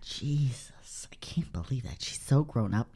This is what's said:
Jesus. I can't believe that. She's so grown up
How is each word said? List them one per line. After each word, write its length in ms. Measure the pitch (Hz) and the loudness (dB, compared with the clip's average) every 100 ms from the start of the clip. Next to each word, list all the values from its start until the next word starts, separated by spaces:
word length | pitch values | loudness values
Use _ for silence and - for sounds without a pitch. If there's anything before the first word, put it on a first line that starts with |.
Jesus. 1040 | - - 143 147 139 117 - - - - - | -10 -4 0 4 2 0 -10 -18 -16 -14 -14
I 40 | - | -14
can't 300 | - - 165 | -4 -4 -2
believe 300 | 90 82 131 | -6 -2 -2
that. 180 | - - | -4 -6
She's 180 | - - | -8 -8
so 220 | - 139 | 4 4
grown 300 | 151 117 104 | 6 2 2
up 140 | 101 - | 2 0